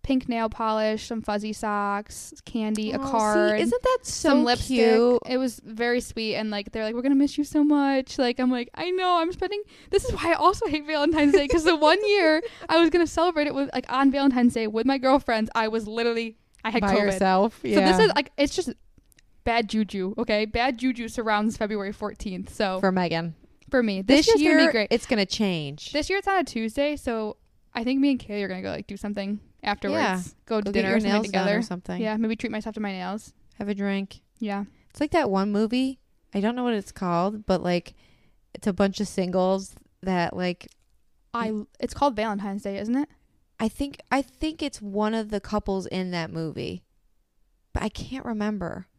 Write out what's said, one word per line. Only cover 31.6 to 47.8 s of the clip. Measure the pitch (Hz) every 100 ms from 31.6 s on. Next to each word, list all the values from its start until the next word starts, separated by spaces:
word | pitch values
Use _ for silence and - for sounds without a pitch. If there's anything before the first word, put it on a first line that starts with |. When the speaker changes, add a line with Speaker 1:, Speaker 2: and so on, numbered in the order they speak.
Speaker 2:
something. | 220 180 - 180
Speaker 1:
Yeah, | 214 214
maybe | 226 220
treat | 226
myself | 214 226
to | 214
my | 208
nails. | 190 180 208 - _ _ -
Speaker 2:
Have | 202
a |
drink. | 202 202 196 196 - _ _
Speaker 1:
Yeah. | 214 202 202 _ _
Speaker 2:
It's | -
like | 302
that | 339 240
one | 190 202
movie. | 202 220 247 262 262 _ _ _
I | 202
don't | 208
know | 240
what | 247
it's | 220 -
called, | - 180 170 190 214 -
but, | 185
like, | 180 175 - - _ _ _ _ _
it's | - 214
a |
bunch | 185 196 190
of | 202
singles | - 185 185 185 190 196 - _ _
that, | 185 180 170 -
like, | 180 175 - _ _ _ _ _ _
Speaker 1:
I, | 233 220 214 - _
it's | 247
called | - 285 214
Valentine's | 220 202 202 196
Day, | 196 196
isn't | 208 254
it? | 294 _ _ _ _ -
Speaker 2:
I | 220
think, | - 285 - -
I | 254
think | 269 _ 311 311
it's | 294 -
one | 202 196 214
of | 226 214
the | 208
couples | - 208 202 190 180
in | 185 185
that | 175 160
movie, | 160 160 - 131 180 _ _ _ _ _ _ _ _ _
but | -